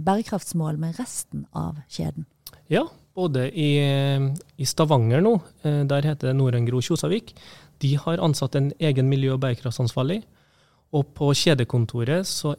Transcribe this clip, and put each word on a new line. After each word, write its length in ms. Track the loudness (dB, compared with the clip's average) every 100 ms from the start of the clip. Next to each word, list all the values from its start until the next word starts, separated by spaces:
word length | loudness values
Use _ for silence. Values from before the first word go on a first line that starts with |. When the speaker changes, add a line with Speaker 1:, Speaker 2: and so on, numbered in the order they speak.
| 0
Speaker 1:
bærekraftsmål 720 | -2 -2 -6 -6 -4 -4 -4
med 220 | -6 -6
resten 480 | -8 -10 -10 -12 -10 -8
av 240 | -8 -8 -12
kjeden? 380 | -8 -8 -8 -12 _ -20 -20 -2
Speaker 2:
Ja, 140 | 0 0 -6 _ -4
både 320 | -2 0 -2
i, 220 | 0 0 2
eh, 460 | 2 2 0 0 0 -2 -8 -8
i 80 | -4
Stavanger 560 | 0 2 4 4 4
nå, 140 | 4 2 -2 -6 -2
eh, 180 | 0 0
der 220 | 0 0
heter 240 | 0 0
det 60 | 2
Norangro 420 | 2 2 0 0
Kjosavik. 540 | 0 -2 0 -2 -4 -16 -20 -20 -20 _
De 160 | 0 0
har 260 | 0 0
ansatt 320 | 2 2 0 0
en 160 | 0 0
egen 320 | 0 2 2
miljø- 240 | 2 2 0
og 60 |
bærekraftsansvarlig, 840 | 0 -2 -4 -2 -2 0 -2 -2 -6 _ _ _ _ _ _
og 180 | -2 -2 -2
på 160 | 0 2
kjedekontoret 960 | 4 4 2 0 0 0 -2 0 -2
så 260 | -4 -4